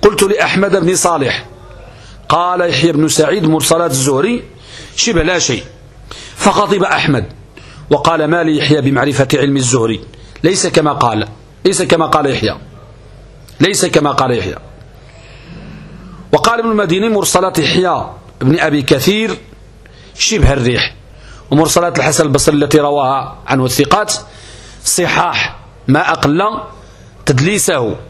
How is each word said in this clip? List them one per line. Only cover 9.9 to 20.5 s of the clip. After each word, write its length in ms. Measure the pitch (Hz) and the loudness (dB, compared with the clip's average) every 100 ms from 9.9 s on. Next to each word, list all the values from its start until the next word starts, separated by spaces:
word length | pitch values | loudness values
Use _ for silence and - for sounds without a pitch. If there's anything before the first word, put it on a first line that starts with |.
| 107 - - - - | -2 -8 -20 -20 -2
ليس 220 | 165 190 180 | 0 0 0
كما 260 | 165 151 | 2 0
قال، 360 | 131 120 107 - - - - | 0 0 0 -6 -10 -20 -4
ليس 180 | 180 190 | -2 0
كما 240 | 175 170 156 | 0 2 2
قال 240 | 156 139 | 2 0
يحيى، 280 | 123 107 - - - - - - - - - - - | -2 -4 -4 -14 -20 -20 -20 -20 -20 -20 -20 -20 -2
ليس 260 | 165 202 180 | 0 0 2
كما 260 | 156 147 | 2 2
قال 260 | 139 135 120 | 0 0 -2
يحيى". 180 | 95 - - - - - - - - - - - - - - - - - - | -4 -10 -16 -20 -20 -20 -20 -20 -20 -20 -20 -20 -18 -18 -18 -20 -20 -20 -2
وقال 260 | 202 220 233 | 0 2 2
ابن 100 | 226 | 0
المديني: 380 | 214 196 180 226 | 0 0 0 2
"مرسلات 500 | 208 175 180 185 180 | 0 2 0 0 -2
يحيى 520 | 143 165 185 151 - - - - | 0 0 0 -2 -6 -14 -20 -4
بن 180 | 131 165 | 0 2
أبي 240 | 160 147 | 0 -2
كثير 560 | 135 139 131 208 220 - - - - - - - - - | 2 2 2 0 -2 -6 -14 -20 -20 -20 -20 -20 -20 -6
شبه 340 | - 208 131 | -2 4 4